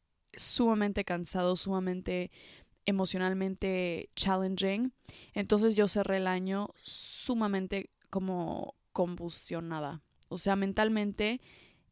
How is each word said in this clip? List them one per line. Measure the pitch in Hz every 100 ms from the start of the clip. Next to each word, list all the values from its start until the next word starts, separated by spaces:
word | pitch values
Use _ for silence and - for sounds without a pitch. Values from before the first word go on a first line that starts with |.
| _ _ _
sumamente | - - - 233 214 208 202
cansado, | 196 175 170 185 180 180
sumamente | 196 190 185 180 185 180 175 - - - - _ -
emocionalmente | 196 185 185 185 190 190 190 190 185 180 165 - -
challenging. | 196 190 190 185 190 202 254 - - - -
Entonces | - 202 208 226 214
yo | 208
cerré | 208 190 190
el | 185
año | 185 190 196 208 -
sumamente | - - - - - 233 214 196 190 196 - _ -
como | 196 190 180 165 - - - _
convulsionada. | - 180 175 170 - - 170 165 160 143 151 _ _ -
O | 180
sea, | 196 196
mentalmente | 196 190 214 220 208 196 208 247 - - - _ _